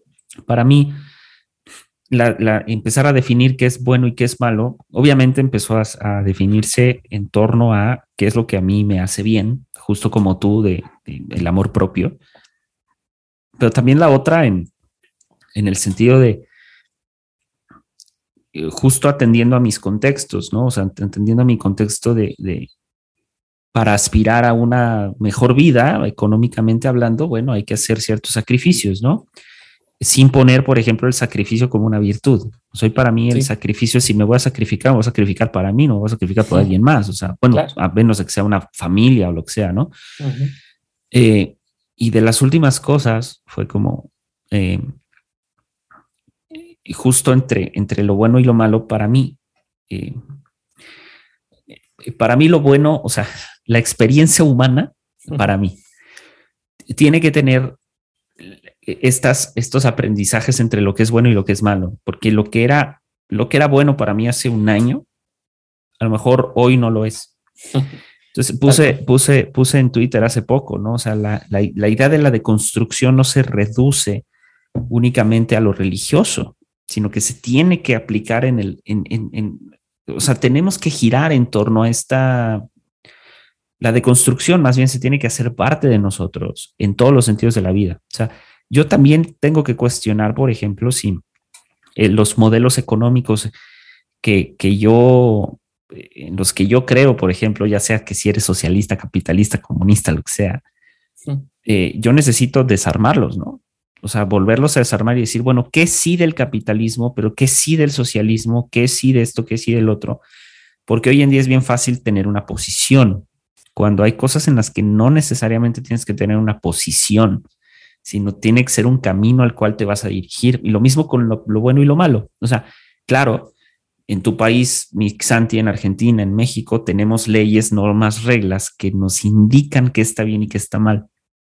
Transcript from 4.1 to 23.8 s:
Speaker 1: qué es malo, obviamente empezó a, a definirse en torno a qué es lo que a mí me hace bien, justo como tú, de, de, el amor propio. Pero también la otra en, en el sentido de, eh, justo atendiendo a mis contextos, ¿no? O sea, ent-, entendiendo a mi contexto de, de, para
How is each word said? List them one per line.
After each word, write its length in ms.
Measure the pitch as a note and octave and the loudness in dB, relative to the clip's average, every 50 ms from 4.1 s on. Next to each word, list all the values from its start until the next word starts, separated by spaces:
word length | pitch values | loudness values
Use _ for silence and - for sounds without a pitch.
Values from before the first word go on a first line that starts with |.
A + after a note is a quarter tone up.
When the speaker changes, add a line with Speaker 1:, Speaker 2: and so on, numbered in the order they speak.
| A#2 | -2
Speaker 1:
qué 100 | - B2 | -2 -4
es 140 | A#2+ - - | -4 -2 -2
malo, 360 | B2 A#2+ A2 G#2 A2+ B2 B2 - _ _ | -2 -2 0 -2 -2 -4 -6 -12 _ _
obviamente 500 | - - C3 D3 C#3 C3+ C3 B2+ C3 C#3 | -2 2 2 4 4 4 4 2 2 0
empezó 380 | C3+ C3 C3 G#2 - - A2+ A2 | 0 0 -2 -4 -2 -2 -2 -2
a, 40 | A2 - - - | -2 -4 -6 -8
a 220 | - G#2 G2+ G2+ | -6 -4 -4 -2
definirse 800 | G#2 G2+ F#2 - G2 G2 G#2 G#2+ G#2+ - - - B2 B2+ B2 - - _ | -2 -2 -2 0 0 0 0 0 0 0 0 0 0 0 0 -4 -8 _
en 180 | G#2+ G#2 G2+ - | -10 -10 -8 -4
torno 420 | - G#2 G#2+ A2 A#2 A#2 A#2+ A#2 A2 | 0 0 2 2 2 2 2 2 2
a 300 | G2+ G2+ A2+ B2+ B2+ _ _ _ | 0 0 -2 -4 -6 _ _ _
qué 100 | - G2+ | -2 -2
es 100 | G#2 A2+ | 0 0
lo 100 | A#2 A2 | -2 -2
que 120 | - - F#2+ | -2 -2 -2
a 40 | |
mí 220 | F#2 F#2 G2+ G#2 G#2 | 0 0 0 0 0
me 160 | G#2 G2 F#2 | 0 0 -2
hace 220 | F2+ F#2+ - - | -2 -4 -6 -4
bien, 440 | G2+ A2 A2 G#2+ G2 A2 B2 C3 - _ - | -2 -2 0 0 0 -2 -6 -8 -10 _ -20
justo 360 | - - - G#2 - - G#2+ | -10 -6 -6 -4 -4 -4 -2
como 280 | - A2 G2+ G2 F#2 F#2 | -2 0 0 0 -2 -2
tú, 240 | - G2+ G#2 A2 | 0 0 0 0
de, 220 | G#2+ G2 F#2 E2+ - - _ _ _ | 0 0 -2 -4 -8 -12 _ _ _
de, 180 | - C#2+ C#2 - - | -18 -16 -16 -14 -12
el 160 | - - F2 | -8 -6 -4
amor 260 | F2 F2+ F#2+ G2 - | -2 0 -2 -2 -2
propio. 460 | - - F#2+ F#2 - F#2 F2+ - - - _ _ _ _ _ _ _ _ _ _ _ _ _ _ _ _ _ _ _ _ _ _ _ _ _ _ _ - | -2 -2 -2 -2 -2 -4 -4 -4 -6 -10 _ _ _ _ _ _ _ _ _ _ _ _ _ _ _ _ _ _ _ _ _ _ _ _ _ _ _ -2
Pero 120 | B2 A2+ | -2 0
también 280 | - C3+ B2 B2+ C3+ D3+ | 2 2 2 4 4 4
la 120 | E3+ D#3 | 6 4
otra 340 | C3+ C3 C3+ - E3 E3 D#3 | 4 4 2 2 2 2 2
en, 240 | A#2+ F#2+ F2+ E2+ - _ _ _ _ _ _ _ _ _ _ _ _ _ _ _ _ - | 2 0 -2 -4 -8 _ _ _ _ _ _ _ _ _ _ _ _ _ _ _ _ -6
en 140 | G#2 G#2 G2 | -4 -2 -2
el 80 | F#2+ | -2
sentido 420 | - - G2+ F#2 F#2+ A2+ B2 B2+ C3 | -4 -4 -4 -2 2 4 4 6 6
de, 260 | C3 A#2 G#2 - - _ _ _ _ _ _ _ _ _ _ _ _ _ _ _ _ _ _ _ _ _ _ _ _ _ _ _ _ _ _ _ _ _ _ _ _ _ _ _ _ _ - | 4 4 2 -2 -8 _ _ _ _ _ _ _ _ _ _ _ _ _ _ _ _ _ _ _ _ _ _ _ _ _ _ _ _ _ _ _ _ _ _ _ _ _ _ _ _ _ -12
eh, 140 | D2+ D#2 D#2 | -10 -10 -10
justo 360 | - - - C3 C3 - - C#3+ | -6 -2 0 0 0 0 0 -2
atendiendo 480 | C#3+ C#3+ C3 A#2 A2+ A#2 A#2 A#2+ B2+ | -2 0 0 2 2 2 2 2 2
a 40 | B2 | 2
mis 180 | B2 C#3 C3+ - | 0 0 -2 -4
contextos, 760 | - F#2+ G2+ G#2 C3+ C#3 C#3+ C#3 - - - - - - | -6 -6 -4 -2 -2 -2 -2 -4 -6 -10 -10 -10 -8 -6
¿no? 140 | - A2 B2 | -4 -4 -2
O 40 | B2+ | -2
sea, 140 | - G#2 F#2+ | -2 -4 -4
ent-, 180 | F#2+ - - | -6 -6 -8
entendiendo 400 | G2+ G2 - G2 G#2 G#2+ A2+ A#2+ | -8 -8 -6 -4 -2 0 0 2
a 40 | B2 | 2
mi 120 | B2 A#2 A2 | 2 0 0
contexto 560 | - G2 G2 - A2 G#2 - - - A#2+ A#2 | -2 -2 -2 -2 -4 -4 -4 -4 -2 -2 0
de, 200 | A2+ G#2 - - - | 0 -2 -4 -6 -8
de, 320 | - F#2+ F2 - - - _ _ _ _ _ _ _ _ _ _ _ _ _ _ _ _ _ _ _ _ | -10 -8 -8 -8 -10 -14 _ _ _ _ _ _ _ _ _ _ _ _ _ _ _ _ _ _ _ _
para 200 | - A#2 | -4 -2